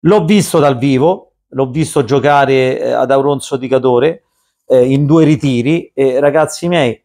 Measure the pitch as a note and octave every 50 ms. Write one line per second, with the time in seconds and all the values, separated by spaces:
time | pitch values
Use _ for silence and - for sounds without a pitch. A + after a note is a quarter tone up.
0 | - D#3 G3+ G#3+ F3+ D#3 G#3+ G#3 E3+ - - E3 C#3+ C#3+ C#3 A#2+ A#2 C#3+ C3+ B2+
1 | C3 E3 F#3 A3 - _ _ _ _ _ - B2+ C3+ C3 B2 D3+ D#3 - - D#3
2 | C3+ G#2+ C3+ C#3+ C3 D3 C#3+ C#3+ C#3 C3+ C3+ C3 C3 C3 C3 A2 G#2+ A#2 B2 A#2+
3 | C3 B2 C3+ C3+ C#3 C#3+ D3 C3+ - - - C3 B2 B2+ C3 C3 B2+ C3 B2 A#2+
4 | B2 D#3 E3 - _ _ _ _ _ _ _ _ _ _ C3 B2+ B2 B2+ C3+ C3+
5 | D3 C#3 D#3 E3 D#3+ D3+ D#3 - - C#3+ B2+ A#2 A#2 C3+ D#3+ E3+ - - _ -
6 | C#3 C3+ B2+ C3 C#3 C#3+ C#3 D#3 D#3 D3 - - - F3 F3 E3+ C#3+ B2 A2 -
7 | _